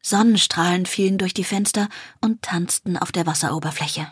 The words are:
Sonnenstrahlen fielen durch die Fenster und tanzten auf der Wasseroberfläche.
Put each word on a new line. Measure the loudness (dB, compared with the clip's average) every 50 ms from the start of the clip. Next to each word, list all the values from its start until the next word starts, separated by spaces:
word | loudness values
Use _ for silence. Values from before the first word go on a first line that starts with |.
Sonnenstrahlen | -2 2 4 6 6 6 6 4 2 0 0 0 2 2 2 0 0
fielen | -2 0 0 2 2 2
durch | 0 0 -2 -2
die | -4 -4
Fenster | -2 0 0 0 0 2 0 0 -2 -4 -12 -18 -20 -8 _
und | 0 0 0 0
tanzten | -4 -4 -4 -2 -2 -2 -2 -2 _ -4 -2
auf | -2 -4 -2
der | -2 -2 0
Wasseroberfläche. | 0 0 0 -2 -2 -2 -2 -4 -4 -4 -4 -4 -4 -4 -6 -8 -10